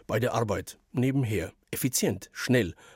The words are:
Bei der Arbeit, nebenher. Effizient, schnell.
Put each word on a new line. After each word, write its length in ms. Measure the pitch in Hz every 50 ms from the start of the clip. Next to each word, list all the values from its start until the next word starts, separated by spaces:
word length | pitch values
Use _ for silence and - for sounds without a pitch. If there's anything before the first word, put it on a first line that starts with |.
| -
Bei 140 | - 101 110
der 140 | 113 120 -
Arbeit, 460 | 117 117 107 98 90 87 - - - _ _
nebenher. 600 | - - 123 131 131 139 135 107 107 92 80 87 - _ _ _
Effizient, 580 | - - - 135 - - - 175 101 95 - - -
schnell. 420 | - - - 127 127 113 85 - - - - -